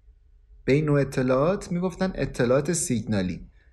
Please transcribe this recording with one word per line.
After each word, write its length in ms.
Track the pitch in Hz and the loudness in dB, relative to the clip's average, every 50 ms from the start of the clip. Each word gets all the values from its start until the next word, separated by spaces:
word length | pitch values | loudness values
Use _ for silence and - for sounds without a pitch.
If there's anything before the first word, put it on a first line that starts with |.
| _ - - _ _ _ - - - _ - - - | _ -20 -20 _ _ _ -20 -20 -20 _ -20 -8 0
به 80 | - 131 | 2 2
این 120 | 147 156 | 4 4
نوع 160 | 147 143 143 | 2 2 2
اطلاعات 720 | 139 143 - - 127 127 127 131 143 165 196 202 - - 175 | 2 0 -2 -2 0 2 2 2 2 2 0 -2 -4 -6 -4
می‌گفتن 400 | 175 180 185 170 - 185 190 185 | -4 -4 -4 -4 -2 -4 -4 -2
اطلاعات 580 | - 135 143 - - 131 120 123 139 147 165 175 | -2 -4 -4 -2 0 2 2 2 2 2 0 -2
سیگنالی، 760 | 147 - - 127 113 104 - 110 101 92 90 85 76 - - - - _ - | -2 -2 -2 -2 -2 -2 -2 -2 0 0 -2 -4 -6 -10 -16 -20 -20 _ -20